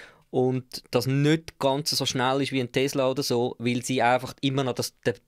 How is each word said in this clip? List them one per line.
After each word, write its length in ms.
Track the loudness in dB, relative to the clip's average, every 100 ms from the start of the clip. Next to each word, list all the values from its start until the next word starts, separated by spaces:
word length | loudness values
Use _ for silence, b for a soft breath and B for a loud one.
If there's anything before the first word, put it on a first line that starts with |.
| B B B
und 520 | 0 0 0 -6 -14 -4
das 160 | -2 0
nicht 520 | 2 4 2 0 -4
ganz 320 | 0 0 -2
so 160 | -2 -2
schnell 340 | 0 0 0
ist 120 | 0
wie 80 | -2
ein 120 | -2
Tesla 380 | 0 0 0 0
oder 120 | 0
so, 320 | 0 0 0 -2
weil 240 | -2 -2
sie 160 | -2 0
einfach 320 | 2 2 0 -6
immer 240 | -2 0
noch 80 | -2
das, 260 | -2 -6 -4
den, 120 | -4 -4